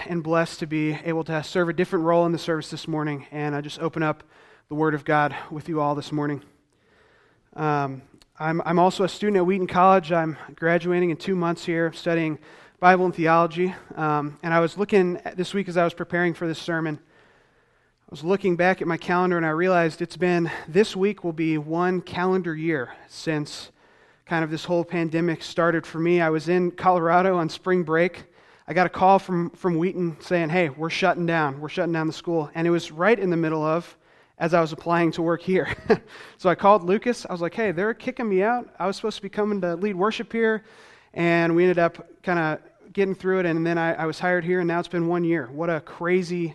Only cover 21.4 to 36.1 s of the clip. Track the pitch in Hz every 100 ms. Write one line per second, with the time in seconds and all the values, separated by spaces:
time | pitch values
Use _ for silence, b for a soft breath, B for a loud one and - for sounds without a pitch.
21.4 | 160 156 147 165 180 185 180 - 185 190
22.4 | 175 156 165 151 120 B B - 165 151
23.4 | 147 - - b b b b b - 165
24.4 | 160 156 - 175 170 175 165 165 170 160
25.4 | - - 170 165 - 160 165 175 160 156
26.4 | 151 180 180 175 185 180 165 180 190 180
27.4 | 156 - 185 185 156 160 180 - - b
28.4 | b b - 160 170 - 185 196 190 175
29.4 | 170 - 185 160 185 180 170 156 - 175
30.4 | 156 180 160 139 160 - 185 175 170 165
31.4 | 147 135 151 - 170 165 160 - 175 165
32.4 | 143 165 170 170 170 151 190 233 190 165
33.4 | 156 160 156 165 - - b b b -
34.4 | 165 170 160 160 170 170 165 170 165 165
35.4 | - 185 - - - - -